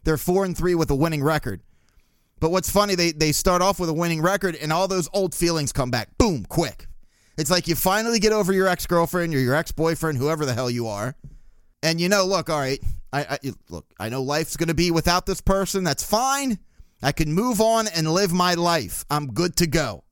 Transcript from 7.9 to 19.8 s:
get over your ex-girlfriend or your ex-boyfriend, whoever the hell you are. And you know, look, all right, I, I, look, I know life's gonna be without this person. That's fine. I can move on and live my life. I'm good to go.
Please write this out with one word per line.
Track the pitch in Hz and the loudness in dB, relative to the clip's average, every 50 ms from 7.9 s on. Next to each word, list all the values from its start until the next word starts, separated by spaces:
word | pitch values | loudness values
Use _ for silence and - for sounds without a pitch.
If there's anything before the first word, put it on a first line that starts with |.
| 190 214 226 240 233 226 | 2 2 0 0 0 2
get | 185 214 | 2 4
over | 214 214 196 170 196 | 4 2 2 2 2
your | 185 190 | 2 2
ex-girlfriend | 190 180 - - - 180 170 170 160 - 180 170 165 160 | 2 0 0 -2 0 0 0 0 0 -2 -4 -2 -2 -2
or | 135 | -2
your | 131 120 131 | 0 0 0
ex-boyfriend, | 156 165 - - - 156 165 165 - 170 160 151 | 0 -2 -4 -4 -2 0 0 0 0 -2 -4 -2
whoever | 123 135 147 160 156 151 | -2 0 -2 -2 -2 -2
the | 135 120 | -2 -2
hell | 113 131 123 | -2 -2 -4
you | 123 120 117 | -4 -4 -4
are. | 113 104 101 107 127 - - - - - - - - _ - _ _ _ _ - | -6 -6 -6 -6 -8 -8 -12 -20 -20 -20 -20 -20 -20 _ -20 _ _ _ _ -2
And | 160 165 165 | -2 0 0
you | 170 | 0
know, | 180 208 202 190 | 2 2 2 2
look, | 185 196 180 156 - | 2 0 -2 -2 -2
all | 160 147 | -2 -2
right, | 139 131 139 143 - - - - - - | -2 -2 -4 -2 -2 -4 -4 -4 -8 -6
I, | - - | -4 -4
I, | 117 - 139 - - 135 107 - _ _ | -4 -4 -8 -6 -6 -8 -10 -10 _ _
look, | 87 80 - _ _ - | -16 -16 -16 _ _ -8
I | 98 110 | -8 -6
know | 123 131 | -4 -4
life's | 131 135 143 156 156 - - | -4 -2 -2 -2 -2 -4 -4
gonna | - 170 165 160 | -4 -2 -2 2
be | 135 175 180 | 2 2 2
without | 165 165 - 175 175 180 - | 2 2 2 4 2 2 0
this | - 185 - | -2 -6 -2
person. | - - 190 196 196 - - 196 185 | 2 2 2 2 2 0 -2 -2 0
That's | 165 139 - - | 0 -2 -2 0
fine. | - 208 220 254 269 269 277 277 269 220 - - - _ _ - _ _ _ | 0 2 2 2 2 0 0 0 -2 -2 -4 -6 -20 _ _ -20 _ _ _
I | - 135 | -2 -2
can | 147 - 160 147 151 | 0 0 -2 0 2
move | 180 233 254 240 190 | 0 2 2 2 4
on | 220 226 226 226 220 | 4 4 4 2 0
and | 214 165 165 160 156 160 | -2 -2 -2 0 0 2
live | 185 202 180 | 2 2 2
my | 165 185 175 180 175 | 2 2 4 4 4
life. | 170 170 170 170 160 110 - - - - - | 2 2 2 2 0 -2 -4 -8 -10 -6 -4
I'm | 147 151 147 131 104 | -4 -2 -2 -4 -2
good | 127 175 180 - | -2 -2 0 2
to | - 180 | 0 0
go. | 160 131 165 | 2 2 0